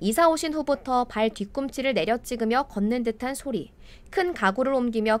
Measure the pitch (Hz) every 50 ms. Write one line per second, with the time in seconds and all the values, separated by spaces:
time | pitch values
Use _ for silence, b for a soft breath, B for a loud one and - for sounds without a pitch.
0 | - 196 220 330 339 330 320 311 - 320 302 311 294 - 285 277 - - 254 247
1 | - - - 214 220 226 220 - 202 208 - - 277 269 - - 254 269 262 190
2 | 160 - 226 240 - - 247 233 226 220 233 254 - - - 208 196 208 240 247
3 | 233 226 220 220 247 254 277 262 - 277 254 185 143 - - B B B B B
4 | B B B - 370 359 349 - 214 190 190 226 262 269 277 262 247 240 226 226
5 | 214 220 214 220